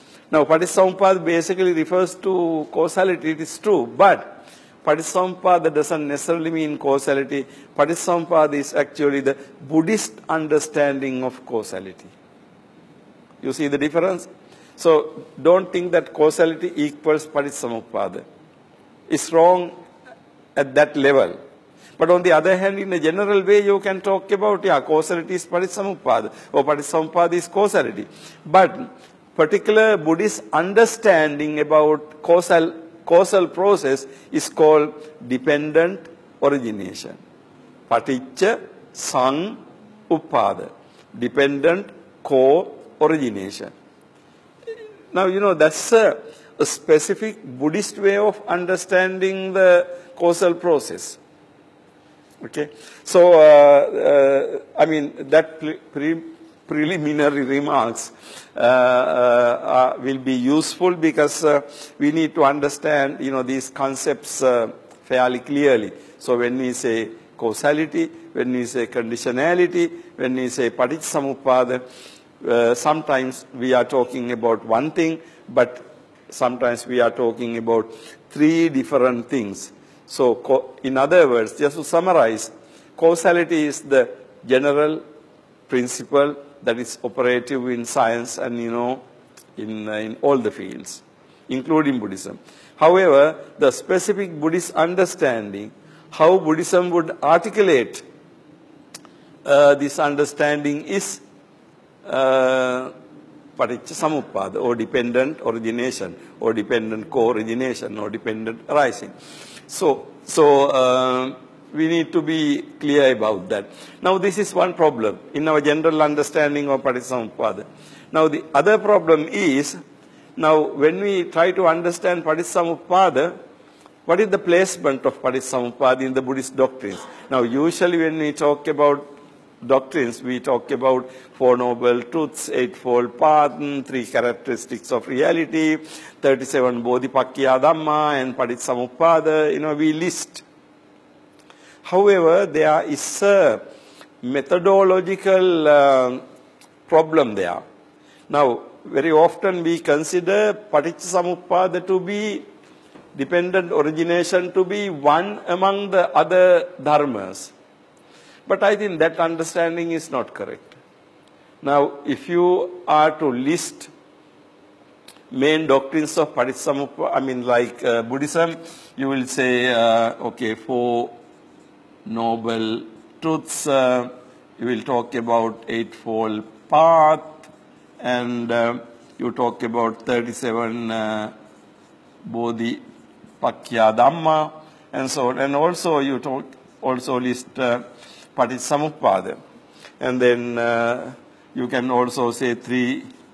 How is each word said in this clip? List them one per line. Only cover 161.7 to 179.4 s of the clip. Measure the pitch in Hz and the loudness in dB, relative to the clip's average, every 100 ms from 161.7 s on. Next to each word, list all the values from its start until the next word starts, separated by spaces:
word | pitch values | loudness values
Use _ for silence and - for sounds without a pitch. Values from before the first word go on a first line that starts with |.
| 143 151 - - | 0 0 -4 -8
if | 131 - | -8 -2
you | 175 175 185 254 - - | 0 2 2 -2 -8 0
are | 151 156 160 | 2 2 0
to | 151 | -4
list | 123 135 170 - - - - _ _ _ _ _ _ _ _ _ _ - - _ | -2 -2 -4 -6 -14 -20 -20 _ _ _ _ _ _ _ _ _ _ -20 -20 _
main | 131 143 156 156 | -2 0 2 2
doctrines | 135 135 160 147 165 | 0 0 -4 -2 -2
of | 151 | -2
Paticca | 131 127 | -2 -4
Samuppada, | 127 156 139 139 - - | -4 -6 -4 -6 -6 -4
I | 139 | -4
mean, | 135 127 120 | -4 -6 0
like, | 120 117 - | 0 0 -4
uh, | 127 117 | -2 -2
Buddhism, | 117 135 147 165 170 156 - - - - | -4 -6 -4 -2 -2 -4 -16 -20 -20 -8
you | 135 | -4
will | 135 127 | -4 -4
say, | - 127 123 127 | -2 0 2 2
uh, | 117 117 113 113 - 117 | 2 2 2 0 -4 -10
okay, | - 113 | -6 -6
Four | 110 - 127 120 120 - - - _ _ _ _ _ _ _ 104 | -6 -6 -4 -2 -2 -4 -12 -20 _ _ _ _ _ _ _ -10
Noble | 113 117 117 113 113 110 113 - - - - | -4 -4 -4 -4 -4 -4 -6 -10 -20 -20 -8
Truths, | 160 156 160 - 151 | -4 -4 -6 -8 0
uh, | 135 127 127 120 - - - _ - | 2 2 0 -4 -14 -20 -20 _ -8
you | |
will | 117 113 | -6 -6
talk | 123 123 117 | -4 -4 -4
about | 127 117 117 113 - - | -6 -2 0 0 -6 -8
Eightfold | 113 113 - 117 110 110 107 110 - - | -6 -8 -12 -8 -4 -4 -6 -10 -20 -2
Path, | 151 165 165 156 156 - - - _ _ _ _ - | 4 4 6 4 2 -4 -20 -20 _ _ _ _ -10
and, | 123 123 120 120 117 | -4 -4 -4 -6 -2
uh, | 117 117 120 - - - - | 0 0 -4 -12 -20 -20 -8
you | 123 | -8
talk | 117 | -2